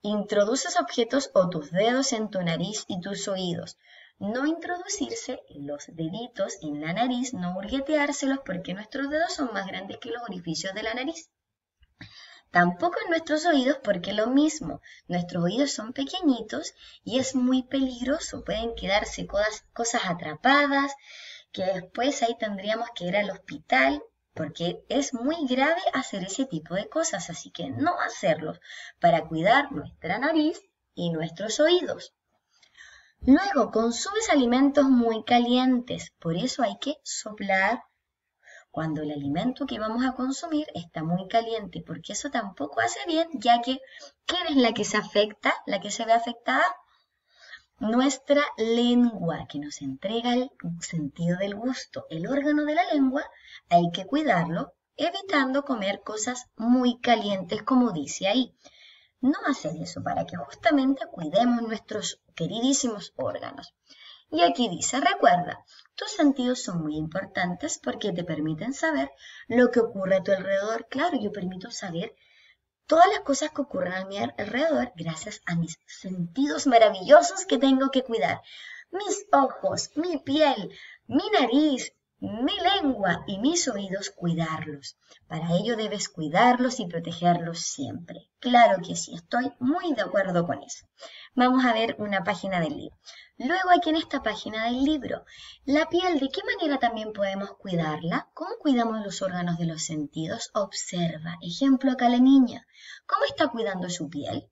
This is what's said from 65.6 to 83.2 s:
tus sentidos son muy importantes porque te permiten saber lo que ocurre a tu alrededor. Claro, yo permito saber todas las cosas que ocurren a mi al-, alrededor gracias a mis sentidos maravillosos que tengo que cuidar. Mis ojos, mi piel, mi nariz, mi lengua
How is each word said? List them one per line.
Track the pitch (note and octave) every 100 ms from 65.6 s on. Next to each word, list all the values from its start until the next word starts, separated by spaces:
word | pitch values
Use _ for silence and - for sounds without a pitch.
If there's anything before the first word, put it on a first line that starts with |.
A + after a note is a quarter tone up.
| _ - _
tus | - G#4+
sentidos | - D4 C4 B3 B3
son | - F3
muy | D#3 D#3
importantes | D#3 F#3+ G3 - F3 F3 D#4+ -
porque | - - G#3+
te | F3
permiten | E3+ D3+ D#3 D#3 A3
saber | C4+ D#4+ C#4+ C4+ - - - -
lo | A#3 A#3+
que | A#3+
ocurre | A3+ G3 F#3 F#3+
a |
tu | F#3
alrededor. | F#3+ F#3+ G3 G#3 A3+ -
Claro, | C4 E4+ C#4+
yo | G#3
permito | G3+ F#3 F#3 A#3
saber | - G3 E3 A3 - _ _ _ _ _ _ _
todas | D#4+ F#4
las | G#4
cosas | - C4+ D4+
que | -
ocurren | C#4+ F#3 F3+
a | F#3
mi | F#3+ G3+
al-, | A#3 -
alrededor | G#3 A#3 D#4+ C4+ B3 -
gracias | E3 D#3 - - -
a |
mis | E3+ D#3+ - _
sentidos | - F#3+ F#3 E3+ - C#4+ D#4 C4+
maravillosos | A#3+ G#3+ F#3+ F#3 D4+ F4 - -
que | C4
tengo | C4+ C4 C4+
que | C4
cuidar. | B3 A3+ F#3 - - - - - -
Mis | F4+ G#4 G#4 -
ojos, | C#4 C4 - F#3+ - -
mi | C#4+ F4 D#4
piel, | - C#4+ D4+ B3 F3+ - - - _
mi | B3 G#4 G#4
nariz, | B3 B3+ D4+ B3+ - _ _ _
mi | F#3+ G#3 C#4 G4+
lengua | F4 G4 D4 A3+ F#3+ E3+